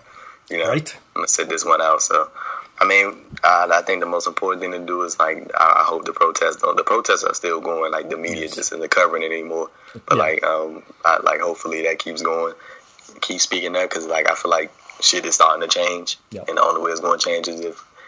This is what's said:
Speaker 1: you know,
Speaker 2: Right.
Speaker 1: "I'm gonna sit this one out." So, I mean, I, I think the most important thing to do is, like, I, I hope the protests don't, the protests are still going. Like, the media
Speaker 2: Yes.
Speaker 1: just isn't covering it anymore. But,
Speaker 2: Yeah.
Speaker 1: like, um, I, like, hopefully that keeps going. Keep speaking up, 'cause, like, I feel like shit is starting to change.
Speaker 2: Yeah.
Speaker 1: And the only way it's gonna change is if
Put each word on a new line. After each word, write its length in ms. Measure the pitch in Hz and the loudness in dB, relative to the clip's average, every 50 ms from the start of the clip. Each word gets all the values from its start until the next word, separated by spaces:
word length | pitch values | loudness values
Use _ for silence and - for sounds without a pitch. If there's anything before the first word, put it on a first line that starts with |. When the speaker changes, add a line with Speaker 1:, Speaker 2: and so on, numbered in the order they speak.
| - - - - - - - - - - | -12 -20 -20 -20 -20 -20 -20 -20 -14 -8
Speaker 1:
you 100 | 87 85 | -4 -2
know, 100 | 82 80 | 0 0
Speaker 2:
Right. 260 | 127 156 156 - - - - _ - | 0 -2 -2 -6 -12 -16 -16 _ -6
Speaker 1:
"I'm 60 | 85 | -6
gonna 60 | 85 | -2
sit 220 | - - - 82 76 | -2 0 -2 -2 -2
this 160 | 80 80 82 | -4 -2 0
one 160 | 85 80 80 | 2 2 4
out." 200 | 80 80 80 78 | 4 4 2 2
So, 280 | - - 85 80 78 - - - - - - - - - - - | 2 2 2 0 0 0 -6 -12 -10 -10 -10 -10 -12 -8 -2 0
I 60 | 95 | 2
mean, 400 | 95 98 98 98 101 - - - - - - - | 4 4 4 2 2 -2 -8 -16 -18 -6 0 4
I, 240 | 87 87 87 87 87 | 4 4 4 4 4
I 100 | 85 87 | 4 2
think 180 | 87 95 95 90 | 2 2 -2 -2
the 60 | 85 | -2
most 220 | 85 87 85 - | -2 -2 -2 -2
important 340 | 87 82 - 98 95 92 90 | -2 -4 -2 -2 -2 -2 -2
thing 100 | 95 90 | -4 -6
to 80 | 92 90 | -6 -8
do 220 | 87 87 90 90 | -6 -6 -4 -4
is, 180 | 90 82 82 - | -4 -4 0 0
like, 320 | 80 80 80 82 - - - - | 0 0 0 -4 -6 -4 2 4
I, 180 | 82 82 - 82 | 6 6 6 6
I 20 | 80 | 4
hope 220 | 80 82 82 80 | 2 0 -2 -4
the 80 | 76 - | -2 0
protests 440 | - 85 82 80 - 82 82 78 | 2 2 2 2 2 0 0 0
don't, 200 | - - 87 82 | 0 0 0 0
the 60 | - - | 2 2
protests 400 | - 104 117 113 - 98 87 87 | 2 2 2 2 2 0 2 0
are 100 | 85 - | -2 -2
still 260 | - - 87 85 80 | -2 -2 -2 -2 -2
going. 320 | - 82 85 80 80 80 | -2 -4 -2 -2 -2 -2
Like, 180 | 78 80 80 80 | -2 -4 -4 -6
the 80 | 80 | -6
media 260 | 80 82 85 82 80 80 | -6 -6 -6 -6 -6 -6
Speaker 2:
Yes. 100 | 80 - | -8 -6
Speaker 1:
just 160 | 82 80 - - | -6 -6 -6 -6
isn't 180 | 80 80 76 | -4 -2 0
covering 320 | - 92 90 85 82 82 82 | 2 4 4 2 2 0 -4
it 40 | 80 | -4
anymore. 380 | 82 82 80 82 82 82 80 - - - - - - - - | -4 -6 -6 -6 -4 -6 -6 -6 -10 -20 -20 -20 -20 -8 -2
But, 120 | - 80 | 0 2
Speaker 2:
Yeah. 60 | 80 78 | 2 4
Speaker 1:
like, 200 | 78 80 - 78 | 2 0 0 0
um, 380 | 78 80 78 78 78 80 87 - - - _ - | 0 0 0 -2 -4 -8 -12 -16 -20 -10 _ 2
I, 160 | 82 80 - - | 2 2 4 2
like, 180 | - 78 78 | 2 0 0
hopefully 400 | 87 87 82 - - 82 82 80 80 | 0 -2 -4 -4 -6 -6 -4 -2 0
that 160 | 82 80 80 | 0 -2 -2
keeps 220 | - 87 82 82 | -6 -8 -6 -4
going. 320 | 82 80 82 82 82 82 82 - - - - - - - _ _ - - - - | -2 -2 0 0 -2 -4 -6 -10 -18 -20 -20 -20 -20 -20 _ _ -20 -16 -10 -8
Keep 200 | - - 90 90 | -6 -4 -2 -2
speaking 340 | - - - 180 90 87 87 | -2 -2 -2 -4 -4 -2 -2
up, 140 | 90 92 87 | -2 -2 -2
'cause, 160 | - 85 80 | -4 -6 -4
like, 240 | 80 82 80 78 80 | -2 0 0 2 2
I 40 | 82 | 0
feel 160 | - - 87 | 0 2 0
like 200 | 85 82 80 - - - - - - - | 0 0 0 -4 -10 -20 -20 -20 -8 0
shit 240 | - - - 180 85 | 0 2 2 0 0
is 100 | 85 - | 0 2
starting 260 | - 82 80 78 82 | 4 6 4 4 2
to 60 | 85 | 0
change. 500 | 82 87 87 87 90 87 87 87 - - - _ - | 0 0 2 0 0 -2 -4 -6 -8 -8 -10 _ -14
Speaker 2:
Yeah. 140 | 104 95 87 | -14 -12 -6
Speaker 1:
And 100 | 85 82 | -2 2
the 60 | 80 - | 2 4
only 160 | 85 82 82 | 4 2 0
way 100 | 82 82 | -2 -2
it's 100 | 82 82 | -4 -2
gonna 160 | 87 85 85 | 0 0 0
change 300 | 85 85 87 85 85 82 | 2 0 0 -2 -2 -2
is 120 | 85 82 82 | -4 -6 -6
if 240 | 85 82 80 - - _ _ - - | -6 -8 -8 -10 -18 _ _ -20 -20